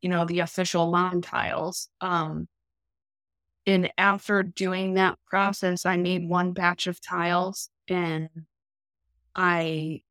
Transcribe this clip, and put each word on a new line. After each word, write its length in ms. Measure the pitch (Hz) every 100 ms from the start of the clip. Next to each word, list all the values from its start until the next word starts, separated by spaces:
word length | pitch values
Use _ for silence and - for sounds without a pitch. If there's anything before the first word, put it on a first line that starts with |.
you 80 | 180
know, 140 | 175
the 160 | 170 170
official 500 | 170 - 180 175 165
lawn 320 | 175 180 180
tiles. 680 | 175 180 - - 175 185 - _
Um, 480 | 185 175 156 156 170 _ _ _ _ _ _ _ _ _ _ _ -
and 260 | 190 175 -
after 460 | 196 202 - 202
doing 500 | 185 - 190 185 190
that 240 | 185 190 - _
process, 600 | 190 196 202 185 180 185
I 120 | 175
made 300 | 180 185 170
one 260 | 175 180
batch 340 | 180 175 175 180
of 140 | 175
tiles, 680 | - 180 170 175 185 196 - _ -
and 400 | 180 170 160 160 160 160 _ _ _ _ _ _ _ _ -
I, 680 | 180 170 165 160 156 156 _